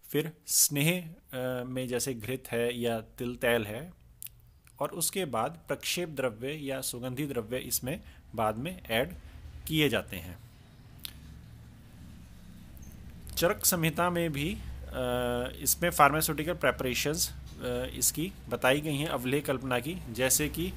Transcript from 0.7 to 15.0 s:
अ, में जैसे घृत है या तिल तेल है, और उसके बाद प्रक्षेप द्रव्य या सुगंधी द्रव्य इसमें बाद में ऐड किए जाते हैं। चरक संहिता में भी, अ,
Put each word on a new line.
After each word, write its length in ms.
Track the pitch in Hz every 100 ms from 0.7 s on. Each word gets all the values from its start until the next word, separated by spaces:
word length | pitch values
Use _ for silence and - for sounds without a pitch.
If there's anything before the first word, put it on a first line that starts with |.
| 143 151 180 160 170 -
अ, 320 | 131 127 127
में 240 | 123 127 127
जैसे 260 | 123 127
घृत 300 | 120 107 131 -
है 300 | 117 120 123
या 220 | 117 113
तिल 360 | 110 - 123 123
तेल 300 | 123 117 104
है, 260 | 110 170 - - - - - - - - -
और 100 | 147
उसके 340 | - 160 196
बाद 340 | 175 113 123 165 -
प्रक्षेप 400 | 143 - - 175
द्रव्य 440 | 139 127 107 127
या 280 | 156 135 131
सुगंधी 460 | 127 123 127 127 147
द्रव्य 320 | 120 110 127
इसमें 420 | 131 - 127 - - - -
बाद 220 | 117 107 107
में 260 | 151 185 -
ऐड 240 | 113 147 180 - - - - -
किए 220 | 156 147
जाते 280 | 110 - 92
हैं। 220 | 85 87 - - - - - - - - - - - - - - - - - - - - - - - - - - - - - -
चरक 280 | 170 208
संहिता 460 | - 180 160 156 175
में 220 | 175 170
भी, 220 | 143 151
अ, 80 | 214 - - - 127